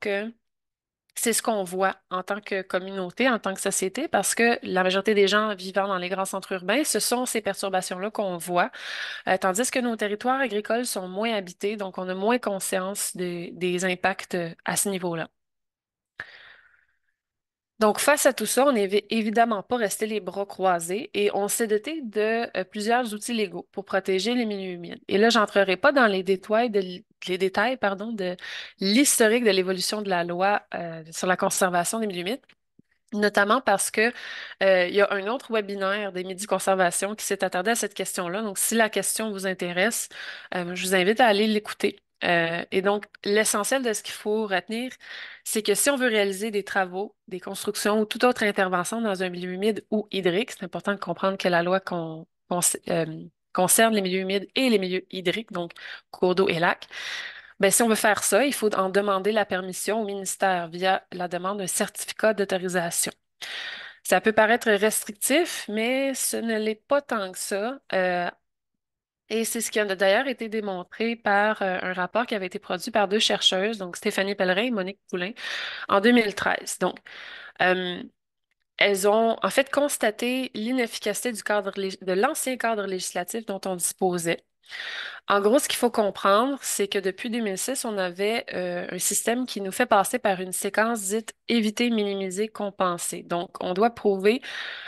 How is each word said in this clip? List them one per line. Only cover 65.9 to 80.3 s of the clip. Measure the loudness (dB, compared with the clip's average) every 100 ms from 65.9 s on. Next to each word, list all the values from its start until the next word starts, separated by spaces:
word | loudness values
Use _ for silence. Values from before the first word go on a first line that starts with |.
| 0 -2
ce | -2 -4 -2
ne | -2 -2
l'est | -2 -4 0
pas | 0
tant | 0 -4 -4
que | -8
ça. | -4 -4 -4 -6 -2
Euh, | 0 2 0 -2 -6 _ _ _ _ _ _ _ _ -4
et | -2 -2
c'est | -4
ce | -2
qui | -2
a | 0
d'ailleurs | 2 4 4 2
été | -4 -6
démontré | -4 -4 -6 -10 -4 -4 -2
par, | 2 4 4 2
euh, | -2 -2
un | -4
rapport | -4 -2 -2 -2
qui |
avait | -4 -6
été | -8
produit | -6 -6 -2
par | 0 2
deux | 2
chercheuses, | 2 2 2 2 0 -2
donc | -8 -4
Stéphanie | -2 0 0 0
Pellerin | 2 2
et | 0
Monique | -2 -4 -8 _
Poulain, | -6 -6 -6 -10 -8 -8 -10 2
en | 4
deux | 8
mille | 8 6
treize. | 0 0 0 -4 -2
Donc, | -2 -4 -14 -18 -18 -18 -16 0
euh, | 2 2 -2 -6 -10 _ _ _ _ _ _ 0
elles | 2 4 4
ont | 4 4 2
en | 0
fait | 2 2
constaté | 0 0 0 -2 0 -2